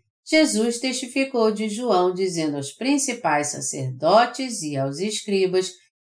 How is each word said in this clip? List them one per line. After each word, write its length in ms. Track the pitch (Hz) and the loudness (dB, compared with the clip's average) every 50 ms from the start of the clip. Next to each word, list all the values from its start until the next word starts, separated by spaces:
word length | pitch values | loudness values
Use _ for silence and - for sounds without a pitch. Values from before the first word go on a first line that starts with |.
| _ _ _ _ _ | _ _ _ _ _
Jesus 520 | - 311 311 311 240 208 214 226 240 233 | 2 4 4 4 4 2 2 0 0 0
testificou 760 | - - 262 247 - 269 240 - 277 269 269 - 233 220 214 208 | -2 -4 -4 -4 -4 -6 -4 -2 -2 -2 0 2 2 2 2 2
de 160 | 202 220 214 | 0 -2 -4
João, 440 | 202 226 254 240 196 180 180 185 180 | -4 -2 0 2 2 4 4 2 2
dizendo 440 | 180 196 185 170 165 160 156 143 | 0 -2 -2 0 0 -2 -2 -2
aos 160 | 143 135 - - | -4 -6 -8 -8
principais 760 | - 226 269 285 277 277 285 - - - 160 151 147 147 | -4 0 0 2 2 0 -2 -2 -2 -2 0 0 0 0
sacerdotes 1120 | - - 143 139 - - 147 135 131 127 131 151 165 190 226 240 247 - - 262 254 220 - | -2 -4 -6 -6 -6 -6 -6 -6 -6 -4 -2 2 4 6 6 6 4 0 -4 -6 -6 -6 -6
e 140 | 160 147 143 | -6 -4 -4
aos 240 | 135 135 139 139 156 | -2 -2 -4 -4 -4
escribas 720 | 190 214 214 - - 214 196 190 190 180 180 185 185 - - - _ _ _ _ | -4 -4 -4 -6 -4 0 0 2 2 2 2 0 -2 -2 -6 -16 _ _ _ _